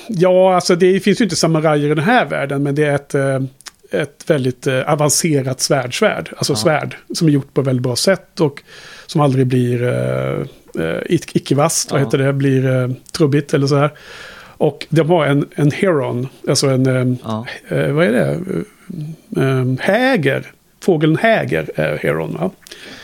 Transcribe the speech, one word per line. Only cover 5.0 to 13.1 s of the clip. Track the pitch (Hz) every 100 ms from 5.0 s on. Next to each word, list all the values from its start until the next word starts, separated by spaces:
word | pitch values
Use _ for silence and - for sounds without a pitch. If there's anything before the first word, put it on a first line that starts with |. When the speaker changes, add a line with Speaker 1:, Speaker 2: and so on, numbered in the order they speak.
| 147 - 170 143 127 127
Speaker 1:
svärdsvärd. | - 143 123 - 214 - 160 -
Alltså | -
Speaker 2:
Ja. | 123
Speaker 1:
svärd | 160 147 127 - -
som | 262 160
är |
gjort | 143 -
på | -
väldigt | 135 127
bra | 127 120
sätt | - 185 - -
och | 156 - - - - - -
som | 160
aldrig | 147 131 127
blir, | 127 123 120
eh, | 123 123 127 65 65 - 139 - - -
eh, | 82 - -
ic-, | 160 -
icke-vasst, | - - 139 160 - -
vad | 147
Speaker 2:
Ja. |
Speaker 1:
heter | 139 143
det, | 135
blir, | 139 139 131 131 127
eh, | 123 127 -